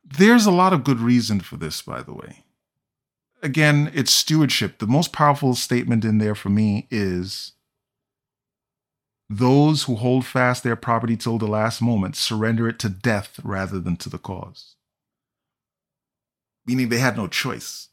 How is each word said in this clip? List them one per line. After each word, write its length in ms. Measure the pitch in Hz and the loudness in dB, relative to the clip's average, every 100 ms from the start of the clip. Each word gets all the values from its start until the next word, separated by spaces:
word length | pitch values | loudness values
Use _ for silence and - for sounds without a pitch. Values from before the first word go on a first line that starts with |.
There's 440 | - 139 208 240 | -12 4 6 8
a 60 | 208 | 6
lot 200 | 180 185 | 4 4
of 120 | 175 | 2
good 160 | 131 123 | 0 0
reason 420 | 117 123 107 104 | 4 2 2 -2
for 160 | - 80 | -4 -10
this, 240 | 80 - | -10 -10
by 200 | - 62 | -10 -12
the 120 | - | -12
way. 320 | 62 - - _ _ _ _ _ _ _ _ _ _ | -16 -16 -20 _ _ _ _ _ _ _ _ _ _
Again, 480 | 151 139 151 147 151 | -4 2 4 4 2
it's 200 | 160 120 | -2 0
stewardship. 640 | - - 156 139 - 98 _ | 0 2 2 2 0 -4 _
The 100 | 107 | 0
most 240 | 139 175 | 2 0
powerful 440 | - 147 143 135 | 2 2 4 0
statement 500 | 123 - 123 123 117 | 0 0 -2 0 0
in 140 | 110 107 | 2 2
there 160 | 107 | 2
for 140 | 104 101 | -2 0
me 380 | 101 110 101 - | 2 2 0 -2
is, 640 | 110 98 90 95 - - _ _ _ _ _ _ _ _ _ _ _ _ _ _ _ _ _ _ | -2 -2 -2 -6 -10 -14 _ _ _ _ _ _ _ _ _ _ _ _ _ _ _ _ _ _
"Those 540 | 104 127 139 151 151 | 0 4 6 4 2
who 120 | - | -2
hold 300 | 110 120 131 | -2 0 0
fast 380 | 123 131 123 123 | 0 0 0 0
their 140 | 127 117 | -4 -4
property 400 | - 113 113 113 | -2 -2 0 -2
till 200 | 120 113 | -2 -2
the 100 | 107 | -2
last 340 | 107 110 - | -2 -2 0
moment 340 | 117 113 90 | 0 0 -2
surrender 540 | 78 - 110 110 113 113 | -4 -4 -2 -2 0 -2
it 100 | 113 | -4
to 80 | 110 | -6
death 520 | 95 120 104 - - | -4 -2 -2 -6 -14
rather 360 | - 98 95 98 | -8 -6 -6 -6
than 180 | 90 85 | -4 -6
to 120 | - | -8
the 100 | 90 | -14
cause." 560 | - 92 - - - _ _ _ _ _ _ _ _ _ _ _ _ _ _ _ _ _ _ _ - | -12 -12 -14 -20 -20 _ _ _ _ _ _ _ _ _ _ _ _ _ _ _ _ _ _ _ -4
Meaning 220 | 127 123 | -2 0
they 100 | 117 | 0
had 180 | 127 113 | 0 -2
no 100 | 92 | -4
choice. 640 | - 127 58 - - - | -4 -6 -8 -12 -16 -18